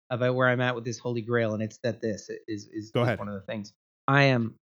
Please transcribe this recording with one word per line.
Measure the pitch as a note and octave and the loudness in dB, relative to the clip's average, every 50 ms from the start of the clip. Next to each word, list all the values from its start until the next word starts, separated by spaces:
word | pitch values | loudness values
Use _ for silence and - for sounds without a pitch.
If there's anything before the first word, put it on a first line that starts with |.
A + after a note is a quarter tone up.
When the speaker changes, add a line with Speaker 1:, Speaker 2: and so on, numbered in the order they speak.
| _ - | _ -6
Speaker 1:
about | B2+ A2+ B2 B2 B2+ | -2 0 0 2 2
where | B2+ B2+ | 4 4
I'm | B2+ B2 B2 | 4 4 4
at | B2+ B2+ B2+ | 2 0 0
with | A#2 A#2 | -2 -6
this | B2+ A2+ - | -8 -8 -6
Holy | - B2 A#2+ A#2+ | -6 -4 -4 -4
Grail, | G#2+ A2+ A#2+ A#2+ A#2 G#2+ G#2+ | -2 0 0 2 2 2 0
and | G#2+ | -2
it's | A2 G#2+ - - - | -4 -6 -6 -4 -4
that | A#2+ G#2+ - | -4 -4 -2
this | - A2+ G2+ F#2+ - - A2+ - - | -4 -4 -4 -4 -8 -12 -12 -12 -10
is, | - G#2+ G2+ G#2 - | -10 -10 -10 -10 -10
is, | - A2 G#2+ G#2+ | -12 -12 -8 -4
Speaker 2:
Go | - B2+ | 0 0
Speaker 1:
is | A#2+ | 2
Speaker 2:
ahead. | A#2+ G#2+ F#2 | 2 0 -2
Speaker 1:
one | G2+ | -4
of | G2+ G#2 | -8 -10
the | F#2+ | -10
things. | - - A#2 A2 G2+ - - _ _ _ _ _ _ | -10 -8 -8 -8 -10 -12 -16 _ _ _ _ _ _
I | - C3+ C#3+ C#3 | 2 4 6 6
am | C#3 C3 A#2+ A2+ A2 - _ _ | 6 4 2 0 -2 -6 _ _